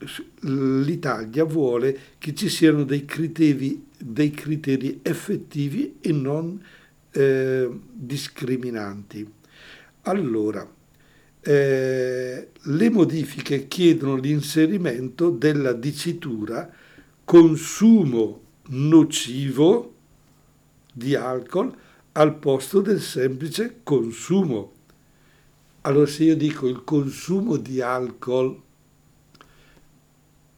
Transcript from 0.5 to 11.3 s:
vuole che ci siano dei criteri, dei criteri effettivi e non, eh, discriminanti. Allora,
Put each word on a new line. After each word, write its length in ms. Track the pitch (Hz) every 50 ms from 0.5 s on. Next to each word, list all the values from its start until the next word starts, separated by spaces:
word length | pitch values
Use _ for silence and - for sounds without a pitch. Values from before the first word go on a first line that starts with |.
| 135 139 135 131 135 135 139 143 156 143 - 143 120 107 113 110 113 143 160
vuole 520 | 156 151 160 143 127 120 120 120 135 135 135 - - _ _
che 180 | - 151 143
ci 140 | - 214 160
siano 340 | - - 165 156 151 147 143
dei 220 | 127 139 143 139
criteri, 800 | 143 - 143 165 156 - - 160 151 143 131 131 135 - 294 - - _ -
dei 340 | - 120 110 123 151 151
criteri 680 | 147 - - 147 156 147 156 139 135 131 123 139 - -
effettivi 920 | - - 160 - - - 208 - - - - 151 143 143 143 214 294 285 - -
e 100 | - -
non, 500 | 160 147 131 135 147 156 165 170 185 202 - - - - _ _ _ _ _ _
eh, 560 | - - 139 139 135 131 131 131 131 131 127 120 117 - - -
discriminanti. 1400 | - 226 143 120 139 143 139 143 - - 147 123 131 123 123 123 117 110 104 101 98 101 101 - - 104 107 104 - _ _ _ _ - - - - - - _ _ _ -
Allora, 680 | - 190 202 180 127 113 110 104 107 104 98 90 - - _ _ _ _ _ _ _ _ _ _ _